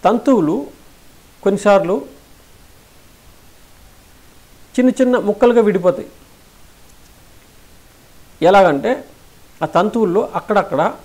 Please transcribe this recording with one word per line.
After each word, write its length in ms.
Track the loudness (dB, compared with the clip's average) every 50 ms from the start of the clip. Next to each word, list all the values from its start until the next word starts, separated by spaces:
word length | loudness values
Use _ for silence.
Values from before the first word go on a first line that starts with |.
| 2
తంతువులు 640 | 0 0 0 0 0 0 2 2 -2 -2 -4 -8 -12 -18 -20 -20 -20 -20 -20 -20 -20 -20 -20 _ -20 _ _ -4
కొన్నిసార్లు 640 | -4 -4 0 2 2 2 2 2 0 -6 -6 -8 -12 -20 -20 _ _ -20 -20 -20 _ -20 _ -20 _ -20 _ _ _ _ -20 _ -20 _ _ _ -20 -20 _ _ -20 -20 -20 -20 _ -20 -20 -20 -20 -20 -20 _ _ _ -20 -20 -20 _ -20 _ _ -20 _ -20 _ -2 0
చిన్న 220 | 0 0 2 2
చిన్న 160 | 0 0 0
ముక్కలుగా 440 | 0 -2 -4 -2 2 2 2 4 2
విడిపోతాయి. 500 | 2 2 0 0 0 -2 -2 -2 -10 -16 -20 -20 -20 _ -20 _ -20 _ _ -20 -20 -20 -20 _ -20 -20 -20 -20 -20 -20 -20 -20 -20 -20 -20 -20 _ -20 _ -20 -20 -20 -20 -20 _ -20 _ _ _ _ -20 -20 -20 -20 -10 -2
ఎలాగంటే 680 | 2 4 4 6 4 4 2 0 -2 -4 -4 -4 -8 -20 -20 _ -20 -20 _ -20 -20 -20 -12 -10 -10
ఆ 20 |
తంతువుల్లో 560 | -4 -2 -2 -2 0 -2 -2 -2 0 0 -2
అక్కడక్కడ 760 | -4 -4 -8 -10 -8 -2 -2 -2 -2 -2 -4 -4 -4 -4 -6 -8 -20